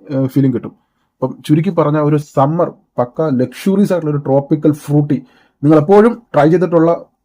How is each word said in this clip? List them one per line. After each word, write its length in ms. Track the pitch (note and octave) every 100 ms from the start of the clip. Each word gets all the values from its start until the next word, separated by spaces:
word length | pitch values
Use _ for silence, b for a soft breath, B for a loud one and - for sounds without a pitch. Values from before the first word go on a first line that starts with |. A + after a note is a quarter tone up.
| -
ഏ, 160 | C3+ C3
ഫീലിംഗ് 300 | C#3 C3+ A#2
കിട്ടും. 200 | - - _ _ _
അപ്പം 240 | _ C3 - -
ചുരുക്കി 240 | D#3 F3+
പറഞ്ഞ 280 | F3 D3 D3+
ഒരു 200 | D3 D3+
സമ്മർ 540 | - - C#3 E3+ E3 - _ -
പക്ക 240 | B2 -
ലക്ഷറീസ് 720 | D#3+ B2+ B2+ - G3+ G3 F#3+
ആയിട്ടുള്ള 240 | F3+ D3+ D3
ഒരു 60 |
ട്രോപ്പിക്കൽ 480 | C#3 C#3 C#3 D3+ D#3
ഫ്രൂട്ടി 520 | D3 - D3 D3 C3 b b b b
നിങ്ങൾ 140 | C#3+ D#3
എപ്പോഴും 460 | D3 G3+ A3+ A#3 _
ട്രൈ 160 | D3 D3+
ചെയ്തിട്ടുള്ള 560 | F3 F3 E3+ E3 E3+ - _